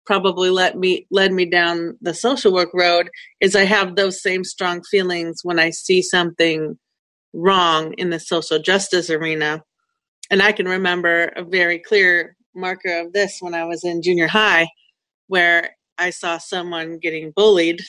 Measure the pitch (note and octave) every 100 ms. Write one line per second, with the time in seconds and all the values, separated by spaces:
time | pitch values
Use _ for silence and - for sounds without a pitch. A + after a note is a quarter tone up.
0 | - G3 F#3+ F3 F#3 F#3 F3+ - F#3 F3+
1 | - F#3+ F#3+ F#3 F3 F3 E3+ E3+ E3+ -
2 | E3+ D#3+ A#3+ C4 G#3+ F#3 E3+ F3+ F3 F3
3 | F3 - - - F#3+ G3 F#3+ G#3 F#3 F3+
4 | G3 F#3 G3 F#3 F#3 - F3+ F3 - G3+
5 | F3+ F3 E3+ E3 F3 E3+ E3 - - F#3
6 | - F3+ E3+ E3 E3 D#3+ D#3 E3 _ _
7 | _ _ _ E3+ F3+ F#3+ E3+ D#3+ D#3+ -
8 | F3+ E3 - E3+ D#3+ D#3 D#3 G3 G3 F3+
9 | E3 D#3+ D#3+ D#3 D3+ D3+ _ _ _ _
10 | _ _ - G3 G#3 G#3 F#3 F#3 F#3 F3+
11 | F3 E3+ E3+ - E3+ F#3 F3 E3+ - G#3
12 | F#3 F3 E3 _ _ F#3 F#3 F#3 F#3 E3+
13 | E3+ F#3+ F#3+ - F3+ E3+ E3 E3+ F3+ E3+
14 | E3 F3 D#3+ G#3 G#3+ E3+ E3 _ _ _
15 | _ _ - F#3 E3+ E3+ E3+ _ _ -
16 | F3 - F3+ E3 - F#3 F3 E3+ E3 E3
17 | E3 D#3+ D#3 F3 G#3+ F#3+ E3 E3+